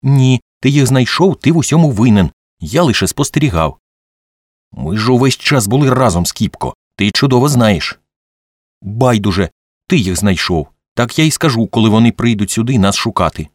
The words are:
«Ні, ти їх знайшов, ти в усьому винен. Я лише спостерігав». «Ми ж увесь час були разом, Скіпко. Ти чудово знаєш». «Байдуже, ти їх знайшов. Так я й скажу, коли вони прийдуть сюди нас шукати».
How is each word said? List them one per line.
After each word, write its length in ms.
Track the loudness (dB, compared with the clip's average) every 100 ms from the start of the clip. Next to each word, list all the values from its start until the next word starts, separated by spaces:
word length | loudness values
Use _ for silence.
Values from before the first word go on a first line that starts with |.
«Ні, 380 | 2 2 2 0 _ _
ти 80 | 0
їх 180 | 2 2
знайшов, 500 | 2 0 2 0 2
ти 160 | 0
в 40 | 0
усьому 340 | 2 2 2
винен. 400 | 2 2 4 2 -4 _ _
Я 220 | -6 0
лише 240 | 0 0 -2
спостерігав». 720 | -4 -4 -2 -2 0 -2 -4 _ _ _ _ _ _ _ _ _
«Ми 240 | -10 -6 -4
ж 160 | 0
увесь 240 | 2 0 -2
час 300 | -2 -2 0
були 280 | 0 0
разом, 320 | 2 0 0 -4
Скіпко. 480 | -4 -6 -4 -10 -10 _ -4
Ти 140 | -4
чудово 380 | 0 0 2 2
знаєш». 520 | 2 2 0 -4 -12 _ _ _ _ _ _ _ _
«Байдуже, 680 | -12 -2 0 2 0 -2 -4 _ _ _ _
ти 100 | 0
їх 200 | 0 -2
знайшов. 520 | -2 -2 -2 -4 -4 _ _
Так 240 | -6 -4 0
я 60 |
й 60 | 0
скажу, 360 | 0 -2 0 -2
коли 220 | 0 2
вони 240 | 4 2
прийдуть 380 | 2 -2 -2 -2
сюди 280 | -4 -2 0
нас 180 | 0 0
шукати». 520 | -4 -2 -4 -4 -14